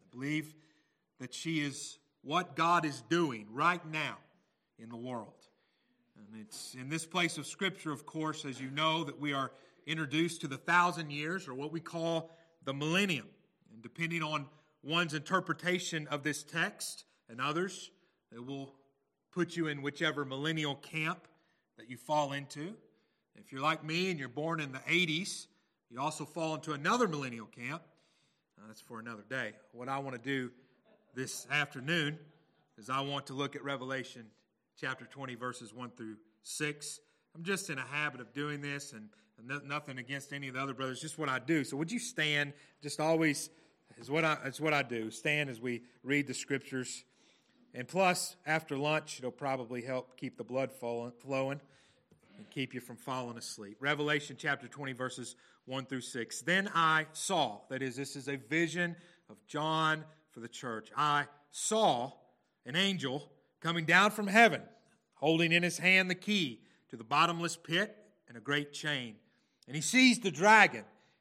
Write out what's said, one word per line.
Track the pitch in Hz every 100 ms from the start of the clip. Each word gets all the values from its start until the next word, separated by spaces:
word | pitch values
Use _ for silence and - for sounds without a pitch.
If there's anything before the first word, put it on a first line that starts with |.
| _
I |
believe | 123 139 151 151 - _ _ _ _ _ _
that | 127
she | - 160 160
is | 143 139 - - _ _
what | 131 170 175 139
God | 165 175
is | 160 127
doing | 113 170 156 113 104
right | 120 165 175 156
now | 156 139 101 - _ _ _ _ -
in | 113
the | 117
world. | 123 120 104 - - _ _ _ _ _ _ -
And | 104 110
it's | 107 - -
in | 131 131
this | 160 -
place | 180 170 165
of | 139
Scripture, | - 190 185 156
of | 143 -
course, | 156 156 151
as | 143 123
you | 131
know, | 143 160 160
that | 156 131
we | 147
are | 139 131 - - _ 147
introduced | 160 147 156 170 165
to | 151
the | 135
thousand | - 175 180 165 151
years, | 143 151 185 143
or |
what | 127 151
we | 165
call | - 165 165 165 165 - _ _
the | 139
millennium. | 139 156 180 202 139 104 - _ _ _
And | 110
depending | 120 - 165 170
on | 156 151 135 - _ _
one's | 139 165 170
interpretation | 151 143 185 180 156 180 180 - 160 147
of | 147
this | 143 143
text | - 160 190 - - - - _ -
and | 117
others, | 139 156 190 - - _ _ _ _
it | 117
will | 123 139 135 - _ _ _ _ _
put | 180 170 170
you | 160
in | 143
whichever | 139 143 160 143
millennial | 135 135 151 160 147
camp | 139 - 160 156 180 - _ _ _ _ -
that | 110
you | 123
fall | - 151 143
into. | 139 139 143 170 220 - _ _ _ _ -
If | -
you're | 135
like | 147 160
me | 151 165 185
and | 165
you're | 131
born | 147 156 165
in | 143
the | 131 -
eighties, | 170 175 156 202 - - _ _ _ _
you | 120
also | 151 156
fall | 143 175 160 156
into | 170
another | 160 165 240 226
millennial | 151 131 117 104
camp. | - 120 165 - _ _ _ _ _ _ -
Uh, | 107
that's | 110
for | - 117
another | 117 110
day. | 104 131 110 - -
What | 117 127
I | 135
want | 139
to | 123
do | 127 135 123 - _ _ _ _ _
this | 127 131 - -
afternoon | 143 143 135 131 170 147 156 - _ _ _ _ -
is | 107
I | 135
want | 139 143 139
to |
look | 135 139 139
at |
Revelation | 135 135 127 135 123 123 110 _ _ _ _ -
chapter | 139 131 117
twenty, | 139 131
verses | 117 123 120 113
one | 113 123
through | - 110 107 _ _
six. | - - 151 147 - - _ _ _
I'm | 165
just | 170 190 196
in | 135
a | 127
habit | 147 151 127
of | 113
doing | 143 147 147
this, | 143 143 -
and | 110 107 - _ -
no-, | 120 143
nothing | 139 147 147 131
against | 117 139 -
any | 143 139
of |
the | 131
other | 135
brothers, | 123 131 123
just | 151 -
what | 147
I | 127
do. | 123 160
So | 135 143
would | 165
you | 240
stand? | - - 151 147 143 139 - _
Just | 143 151
always | 156 165 160 143 - - _ _ _ -
is | 117
what | 156
I, | 160 151
it's | 135 131
what | 156
I | 147
do. | 127 117 110
Stand | - 156 151 139
as | 113
we | 123 117 - _
read | 131 143 127
the |
Scriptures. | 120 - 135 - 131 120 - - _ _ _ _ _ _
And | 123 123
plus, | 175 185 180 - -
after | - 156 156 139
lunch, | 147 156 151 -
it'll | 127
probably | - 143 135 117 123
help | 120 127 - -
keep | 135 -
the |
blood | 110 127 131
fall-, | - 120 117 120 120
flowing | 131 135 135 143 - _ _ _ _ _ _ -
and | -
keep | 147 127
you | 123
from | - 117
falling | - 127 120 117
asleep. | - - 101 107
Revelation | 139 147 147 151 147 127
chapter | 151 143 123
twenty, | 143 135
verses | 123 127 123 117 - - _ -
one | 131
through | 127 131
six. | - 123 113 -
"Then | 127 185 202
I | 170 160 156 151
saw," | - - 180 123 104 -
that | 131
is, | 131
this | 123 139 143
is | 131
a | 139
vision | - 160 170 165 175 170 - - -
of | 107 -
John | 147 156 156 156 156 151 - _
for | 123
the | 117
church. | - 131 110 104 -
"I | 147 147 135 - _
saw | - - 220 202 123 139 - _ _ _ _
an | 123 160
angel | 196 185 131 139 - - _ _
coming | 160 170
down | 160 175 208
from | 208 202
heaven, | 208 226 143 - - _ _ _
holding | _ 147 165 170
in | 170
his | 175 165
hand | 175 190 185
the |
key | 180 - 208 143 110 - _ _
to | 117
the |
bottomless | 113 147 170 170 170 -
pit | - 170 208 - - _ _
and | 120
a |
great | 107 147 143
chain. | - 156 143 120 107 _ _ _ _ -
And | 147
he |
seized | - 254 254 240
the | 196
dragon, | 143 202 220 190 117 - - _ _